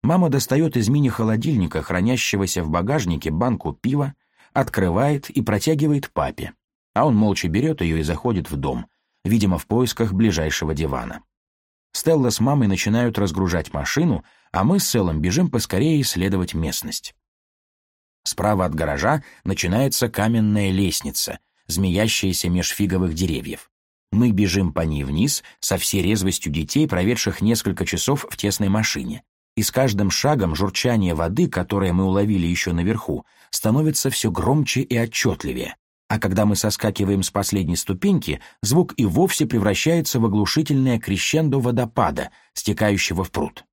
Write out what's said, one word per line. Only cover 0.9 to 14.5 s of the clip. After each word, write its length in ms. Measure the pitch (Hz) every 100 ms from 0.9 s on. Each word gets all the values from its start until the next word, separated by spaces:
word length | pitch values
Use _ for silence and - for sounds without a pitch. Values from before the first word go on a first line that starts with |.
| 147 135 110 110 110 165 131 85 80
хранящегося 800 | 78 90 104 123 - 101 95 -
в 60 | 80
багажнике, 640 | 85 98 147 92 78 80
банку 420 | 78 123 113 78
пива, 400 | 71 123 143 139 - _ _ _
открывает 760 | - 131 - 92 87 139 143 -
и 100 | -
протягивает 720 | 117 104 - 156 151 143 -
папе, 420 | - 71 - - - _ _ _
а 140 | 107 139
он 80 | 107
молча 320 | 107 95 90
берёт 340 | 90 151 156
её 160 | 85 80
и 60 |
заходит 480 | 76 80 123 98 76
в 40 | 71
дом, 280 | 67 62 - _ _ _ -
видимо, 320 | 113 101 85
в 80 | -
поисках 480 | 113 123 - 113
ближайшего 600 | 92 113 82 78 - 78 76
дивана. 480 | 78 65 58 - _ _ _ _ _ _ _
Стелла 360 | - - 160 123
с 100 | -
мамой 280 | 120 143 107
начинают 500 | 95 - 113 120 110
разгружать 560 | 98 85 92 85 78
машину, 500 | 76 71 - 170 92 - _ _